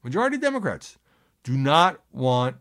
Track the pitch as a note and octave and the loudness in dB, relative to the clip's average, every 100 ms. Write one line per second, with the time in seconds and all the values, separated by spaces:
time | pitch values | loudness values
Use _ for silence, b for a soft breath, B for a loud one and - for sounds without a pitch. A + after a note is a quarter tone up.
0 | B2 D3 B3+ C4+ C#4+ C4+ F#3+ F2 - - | -4 -2 -2 0 -2 -2 -6 -8 -12 -20
1 | _ _ _ _ - C3 C3+ D#3 F3+ F3+ | _ _ _ _ -4 -2 2 4 4 0
2 | _ - B2+ B2 B2 B2+ | _ -4 0 2 0 -6